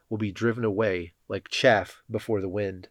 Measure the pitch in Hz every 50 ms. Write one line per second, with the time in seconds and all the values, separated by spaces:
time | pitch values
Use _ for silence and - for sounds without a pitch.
0 | _ _ 113 104 107 104 92 - 110 117 113 120 117 110 98 98 113 104 92 90
1 | 85 85 _ _ _ _ 98 95 - - - - - 135 113 101 92 - - -
2 | _ - 110 107 - - 113 101 95 95 90 104 104 98 95 92 92 -